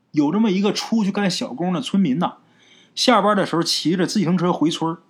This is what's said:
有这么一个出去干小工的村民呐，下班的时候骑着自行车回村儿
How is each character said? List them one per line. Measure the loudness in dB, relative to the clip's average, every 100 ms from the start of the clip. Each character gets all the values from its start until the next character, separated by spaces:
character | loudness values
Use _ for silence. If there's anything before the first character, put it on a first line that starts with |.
| _
有 | 0 0
这 | 2
么 | 2
一 | 2
个 | 0
出 | -2 -2 -2
去 | 0
干 | 0 -2
小 | -2 -8
工 | -6 -4
的 | -4
村 | -2 0
民 | 2 0
呐， | -2 -6 _ _ _ -20 _ -2
下 | 2 4
班 | 4 2
的 | 0
时 |
候 | -2
骑 | -2 -2 -2
着 | 0 0
自 | 0
行 | 0 0
车 | 0
回 | 0 0
村 | 0 -4
儿 | -6